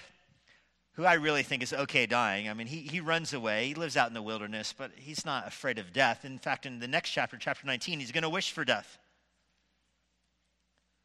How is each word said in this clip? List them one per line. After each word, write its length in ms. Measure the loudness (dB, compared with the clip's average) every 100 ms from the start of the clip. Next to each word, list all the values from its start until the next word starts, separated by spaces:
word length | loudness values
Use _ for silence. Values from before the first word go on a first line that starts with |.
| -18 _ _ _ _ _ _ _ _
who 100 | 2
I 120 | 6 6
really 280 | 6 2
think 180 | 2 -2
is 120 | 0
okay 320 | -2 2 2 4
dying, 420 | 4 4 2 -2
I 60 |
mean, 140 | -6 -6
he, 140 | -8
he 180 | -6 -4
runs 320 | 0 0 0
away. 340 | -2 0 2 0
He 60 |
lives 240 | -2 0 2
out 100 | 2
in 60 |
the 80 | 0
wilderness, 500 | -4 -4 -4 -6 -6
but 200 | -8 -12 -12
he's 300 | -12 -8 -4
not 200 | -4 -6
afraid 320 | -6 -4 -4
of 140 | -2
death. 320 | 4 4 2
In 160 | -6 -8
fact, 260 | -4 -4 -6
in 140 | -8
the 80 | -2
next 220 | -2 0
chapter, 260 | -2 -2 -2
chapter 320 | -4 -4 -2
nineteen, 320 | -2 -2 -6
he's 140 | -2
gonna 160 | 0 0
wish 220 | 0 -2
for 120 | 0
death. 340 | 2 0 -2 -16 _ _ _ _ _ _ _ _ _ _ _ _ _ _ _ _ _ _ _ _